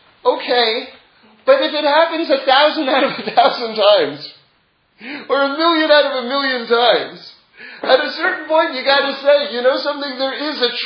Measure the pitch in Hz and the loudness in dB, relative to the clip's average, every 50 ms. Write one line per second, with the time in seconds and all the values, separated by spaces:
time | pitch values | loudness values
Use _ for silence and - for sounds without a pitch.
0 | _ _ _ _ - 247 294 - - - 254 247 233 220 220 247 269 - - - | _ _ _ _ -2 -2 -2 -2 -2 -2 0 2 2 0 -2 -4 -8 -12 -16 -20
1 | _ _ _ _ _ _ _ _ _ 254 277 269 311 302 294 294 302 285 285 311 | _ _ _ _ _ _ _ _ _ 2 2 4 2 -2 -2 -2 0 2 2 2
2 | 330 330 330 311 330 262 285 269 - 277 254 269 302 302 294 302 294 262 262 269 | 2 2 0 -4 -2 -2 -2 0 2 2 2 4 4 2 0 -2 -2 0 0 0
3 | 277 247 - - 208 208 - 240 233 269 - - 240 226 220 220 196 202 208 190 | 0 -2 -2 -6 -8 -2 2 4 4 4 2 -2 -8 -6 -2 2 4 4 4 4
4 | 156 139 143 143 - - - _ _ _ _ _ _ _ _ _ _ _ _ - | 2 0 -4 -8 -16 -20 -20 _ _ _ _ _ _ _ _ _ _ _ _ -20
5 | 208 247 294 277 - - 277 277 277 277 277 311 320 339 339 311 311 302 294 294 | -16 -16 -14 -12 -6 -2 0 0 0 0 0 0 0 2 2 2 4 4 4 4
6 | 269 277 269 262 233 240 269 277 277 269 254 247 226 208 233 233 247 233 185 156 | 4 2 -2 -6 -4 -4 -4 -2 -2 -2 -4 -4 -2 0 2 2 4 4 2 2
7 | - - 180 175 - - - _ _ _ _ - - - - - - - 262 302 | 0 -6 -12 -18 -20 -20 -20 _ _ _ _ -20 -20 -20 -16 -6 0 2 2 2
8 | 294 285 - 311 330 370 349 320 311 302 311 320 330 320 269 254 240 269 277 277 | 2 -2 -6 -4 -4 -4 -4 -4 -4 0 0 2 2 0 -2 -4 -2 0 0 0
9 | 269 277 - - 269 277 294 285 269 - 226 247 240 254 285 302 - 294 294 285 | 0 -2 -4 -2 2 2 2 2 0 -2 -4 -2 0 0 0 0 -2 -6 -6 -6
10 | 277 285 254 247 269 269 254 220 285 302 285 226 247 240 226 - - | -8 -8 -6 -4 -4 -4 -4 -6 -6 -6 -4 -4 -4 -4 -4 -6 -8